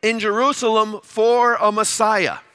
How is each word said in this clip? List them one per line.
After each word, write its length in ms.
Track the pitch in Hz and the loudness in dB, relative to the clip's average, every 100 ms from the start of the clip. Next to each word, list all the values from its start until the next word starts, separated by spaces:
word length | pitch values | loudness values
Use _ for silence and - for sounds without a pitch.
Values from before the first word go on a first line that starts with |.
in 160 | 214 226 | -2 -2
Jerusalem 800 | 208 208 269 277 240 220 214 214 | -2 0 0 0 0 0 0 -4
for 540 | - - 226 240 240 233 | -12 -2 2 4 2 2
a 160 | 208 | 0
Messiah 640 | 214 214 - 220 214 156 73 - | 0 -2 0 0 2 -2 -4 -14